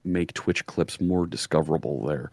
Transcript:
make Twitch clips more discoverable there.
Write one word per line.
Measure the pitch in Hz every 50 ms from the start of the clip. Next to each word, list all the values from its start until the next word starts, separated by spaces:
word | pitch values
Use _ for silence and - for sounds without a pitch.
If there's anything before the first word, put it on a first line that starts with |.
| -
make | 92 90 87 85 - -
Twitch | - - - 87 - -
clips | - - 90 80 - - -
more | 87 90 92 90 87
discoverable | 85 85 - - - 80 80 76 76 82 80 - 69 71 58 55
there. | 73 73 65 65 -